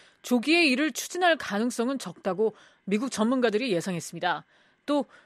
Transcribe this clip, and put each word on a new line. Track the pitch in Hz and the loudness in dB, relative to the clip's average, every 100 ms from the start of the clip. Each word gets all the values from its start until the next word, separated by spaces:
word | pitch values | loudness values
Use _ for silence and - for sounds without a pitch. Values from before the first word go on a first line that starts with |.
| - _ | -20 _
조기에 | - 247 220 339 320 | 0 0 4 4 4
이를 | 254 311 | 2 0
추진할 | - - 349 359 320 | -4 -8 0 2 2
가능성은 | - 208 240 240 240 277 | 0 -2 -2 -2 -2 -4
적다고 | - 165 - 180 220 - - _ - | -8 -8 -4 -2 -2 -4 -14 _ -2
미국 | 208 254 | -2 -2
전문가들이 | - 220 262 240 208 254 | 0 0 2 2 2 0
예상했습니다. | 175 160 175 - 170 175 151 - _ _ _ | -2 -2 -4 -6 -4 -2 -2 -6 _ _ _
또 | - 285 - - | -2 -2 -2 -10